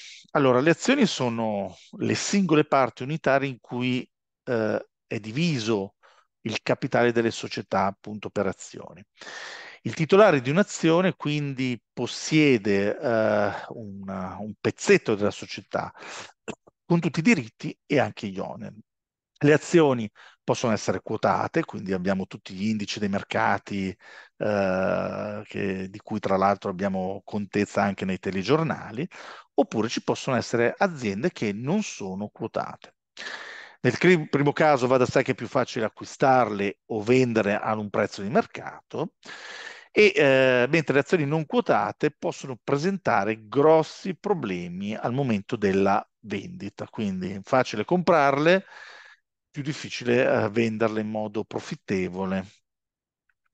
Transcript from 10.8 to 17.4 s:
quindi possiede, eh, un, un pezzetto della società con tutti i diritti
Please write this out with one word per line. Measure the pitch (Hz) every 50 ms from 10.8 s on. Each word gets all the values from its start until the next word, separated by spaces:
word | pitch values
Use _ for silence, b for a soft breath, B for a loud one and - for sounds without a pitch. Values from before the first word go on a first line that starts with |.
| - 160 160 175 190 180 -
quindi | - - 147 147 151 147 139 135 123 131 127 123 110 _ _
possiede, | - - 123 117 - - - - 151 156 151 143 127 110 98 107 101 98 101 104 -
eh, | - 156 131 117 110 110 107 107 104 104 101 98 B B B
un, | - 123 110 101 98 98 98
un | 95 95 95 92 92 90 95 104 107 101 _
pezzetto | - 110 - - - - 202 170 - - 110
della | 98 104 95
società | - - 107 - - - 98 - - 85 87 92 - B B B B B B B B _ - - - _ _ - _ _ _
con | - 170 170
tutti | 165 165 - 165
i |
diritti | 160 240 233 160